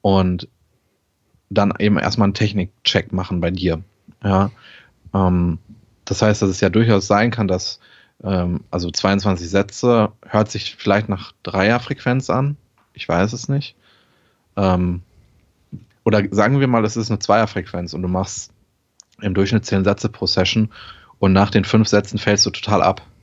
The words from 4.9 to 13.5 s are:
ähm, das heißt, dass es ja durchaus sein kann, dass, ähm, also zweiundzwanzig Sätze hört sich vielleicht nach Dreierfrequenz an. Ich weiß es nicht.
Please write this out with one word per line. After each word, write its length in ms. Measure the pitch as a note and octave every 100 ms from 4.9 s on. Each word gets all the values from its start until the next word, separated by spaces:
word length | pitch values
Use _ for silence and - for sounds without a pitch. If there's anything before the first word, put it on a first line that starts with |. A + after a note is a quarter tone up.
| _ -
ähm, 460 | G2 F#2+ F2+ F2 D#2+ _ - _ _
das 180 | - -
heißt, 200 | A2 G#2
dass 80 | G2
es 100 | F2+
ja 100 | G2
durchaus 360 | G#2+ A2+ G2+ G2
sein 240 | G2+ A#2
kann, 160 | A#2 G2+
dass, 320 | F#2 - - _ _ _ _
ähm, 400 | G2 F#2 F2 F2 -
also 200 | F2 F2
zweiundzwanzig 600 | - G2 G2 G2 F2+ E2+
Sätze 600 | G2 G2+ - B2 A#2+ G#2+ -
hört 280 | - G#2 A2+
sich 260 | G#2+ - -
vielleicht 320 | - G2+ G#2+
nach 240 | F#2 - _
Dreierfrequenz 880 | - G2 G2+ A#2+ A#2 C#3 - C3 -
an. 260 | C3 C#3+ D3 _ _ _
Ich 140 | - -
weiß 240 | E2+ G2+
es 160 | A2
nicht. 280 | -